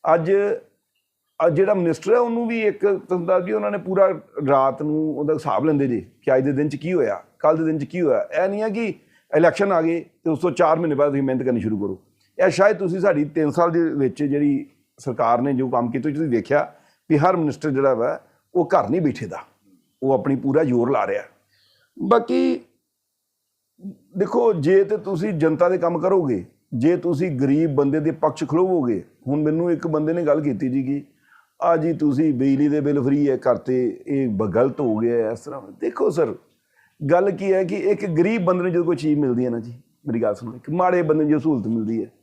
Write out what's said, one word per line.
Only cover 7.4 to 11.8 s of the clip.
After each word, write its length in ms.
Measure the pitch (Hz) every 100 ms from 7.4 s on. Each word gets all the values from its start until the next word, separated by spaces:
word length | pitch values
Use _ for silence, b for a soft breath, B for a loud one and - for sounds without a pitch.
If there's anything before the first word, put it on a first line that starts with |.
| 151 160
ਦੇ 60 | 160
ਦਿਨ 140 | 160
'ਚ 40 |
ਕੀ 180 | 143 175
ਹੋਇਆ। 260 | 165 113 - 151
ਇਹ 60 | 190
ਨਹੀਂ 120 | 202
ਹੈ 80 | 220
ਕਿ 240 | 208 226 - b b b 151
ਇਲੈਕਸ਼ਨ 340 | 165 - 202
ਆ 100 | 175
ਗਏ 240 | 165 165 151 _
ਤੇ 60 | 165
ਉਸ 100 | 147
ਤੋਂ 120 | 175
ਚਾਰ 280 | 160 165 165
ਮਹੀਨੇ 160 | 170 139
ਬਾਅਦ 140 | 147
ਤੁਸੀਂ 140 | 139
ਮਿਹਨਤ 200 | 135 131
ਕਰਨੀ 160 | 127 120
ਸ਼ੁਰੂ 180 | 104
ਕਰੋ। 240 | 107